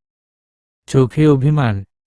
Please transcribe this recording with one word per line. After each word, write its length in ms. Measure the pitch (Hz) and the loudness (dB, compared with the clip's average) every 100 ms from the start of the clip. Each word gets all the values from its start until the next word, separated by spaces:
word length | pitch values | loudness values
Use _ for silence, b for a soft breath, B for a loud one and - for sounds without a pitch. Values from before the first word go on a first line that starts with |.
| _ _ _ _ _ _ _ _ - | _ _ _ _ _ _ _ _ -4
চোখে 400 | 135 127 - 151 | 0 0 0 2
অভিমান, 580 | 139 139 151 123 98 98 _ | 2 0 0 -2 -4 -8 _